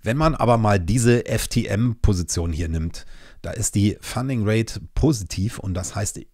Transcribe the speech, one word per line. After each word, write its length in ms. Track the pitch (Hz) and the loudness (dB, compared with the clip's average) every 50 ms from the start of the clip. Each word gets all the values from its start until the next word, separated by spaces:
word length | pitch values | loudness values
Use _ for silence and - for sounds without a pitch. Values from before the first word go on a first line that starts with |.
| - | -2
Wenn 140 | 104 120 | -2 0
man 160 | 147 156 165 151 | 2 2 2 2
aber 240 | - 113 117 120 | 2 2 4 4
mal 220 | 110 107 104 101 98 | 4 4 4 4 4
diese 480 | 85 87 110 131 113 120 120 120 - | 2 2 2 4 6 6 4 4 2
F-T-M-Position 1200 | - - - - - - 120 113 - 98 101 120 123 113 - - - 101 87 85 - - 90 85 85 | 0 -2 -2 -2 0 -2 -2 0 0 0 0 2 0 0 2 2 2 2 2 0 -2 -4 -4 -2 -2
hier 180 | 80 76 90 78 | -2 -2 -2 -2
nimmt, 360 | 80 82 80 82 - - - - - - - - - - - | -2 -2 -2 -4 -6 -10 -14 -14 -18 -18 -18 -20 -20 -12 -10
da 80 | 85 | -10
ist 240 | 82 - 107 - - | -6 -4 -6 -2 2
die 240 | 104 101 104 - - | 2 2 2 2 -2
Funding 480 | - - - 127 127 135 135 117 101 104 | -10 -8 -6 -6 -4 -2 -2 0 0 2
Rate 320 | 110 113 110 - - - - - - | 2 2 0 -2 -6 -12 -12 -6 0
positiv 640 | - - 151 147 110 95 - - - 92 113 - - | 2 4 4 2 0 -4 -8 -4 -4 -4 -4 -4 -6
und 160 | - 98 90 | -6 -4 -4
das 180 | 98 95 - - | -4 -6 -6 -6
heißt 280 | 101 101 - - - - _ | -4 -6 -4 -6 -10 -16 _